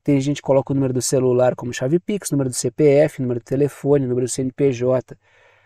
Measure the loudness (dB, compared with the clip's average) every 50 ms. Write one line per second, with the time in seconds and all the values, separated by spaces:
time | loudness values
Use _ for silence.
0 | -2 0 0 0 2 -2 -4 -4 0 0 0 0 2 0 -2 -2 0 0 -2 -2
1 | -2 0 0 0 2 2 2 2 2 2 0 -2 -6 -10 -8 -6 -4 -2 -2 -2
2 | -2 -2 -6 -6 -4 -4 -2 -2 -2 -2 -4 -4 -6 -6 -2 2 4 4 6 4
3 | 4 2 0 -4 -6 -4 -4 -6 -6 -4 -2 0 0 -2 -2 -4 0 2 2 2
4 | 2 0 -2 -2 -2 -4 -4 -4 -6 -6 -2 0 0 0 0 0 0 0 0 0
5 | -2 -6 -18 _ _ _ _ _ _ _ _ _ _